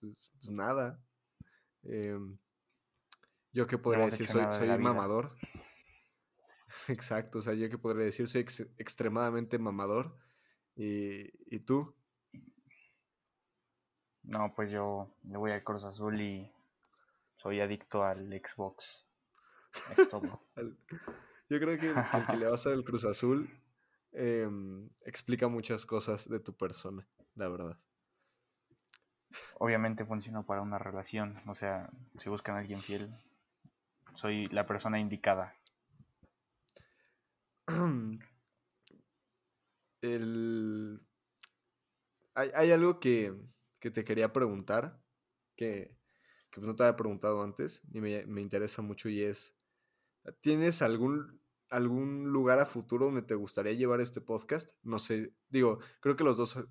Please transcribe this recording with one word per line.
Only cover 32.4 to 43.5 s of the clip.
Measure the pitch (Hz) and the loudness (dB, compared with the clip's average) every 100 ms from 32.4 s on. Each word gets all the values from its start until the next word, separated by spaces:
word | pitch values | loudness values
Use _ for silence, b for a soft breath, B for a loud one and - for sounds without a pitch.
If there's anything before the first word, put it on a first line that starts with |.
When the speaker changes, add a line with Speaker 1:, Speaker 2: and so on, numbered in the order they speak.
| - 101 | -6 -6
Speaker 2:
a | |
alguien | 101 101 | -6 -8
fiel, | 98 101 104 117 _ _ _ _ - _ _ _ - | -6 -8 -8 -14 _ _ _ _ -20 _ _ _ -20
soy | - 107 107 101 | -8 -4 -2 -2
la | 101 | 0
persona | 101 101 110 107 | 0 0 0 0
indicada. | 104 101 - 95 92 - - _ _ _ - _ _ _ _ _ _ - b b b b b _ _ _ - | 0 0 2 2 0 -10 -20 _ _ _ -20 _ _ _ _ _ _ -20 b b b b b _ _ _ -4
Speaker 1:
<clears throat> | 165 175 131 110 110 - _ _ _ _ _ - - _ _ _ _ _ _ _ _ _ _ | 0 2 2 -2 -6 -12 _ _ _ _ _ -20 -20 _ _ _ _ _ _ _ _ _ _
El, | 120 120 113 113 113 113 110 107 107 107 - _ _ - - _ _ _ _ _ _ _ _ - | -4 -2 -2 -2 0 0 -2 -4 -6 -10 -18 _ _ -20 -20 _ _ _ _ _ _ _ _ -2
hay, | 135 147 | 0 6
hay | 165 | 8
algo | 165 175 170 | 10 8 6
que, | 131 117 104 98 117 | 4 4 4 -4 -14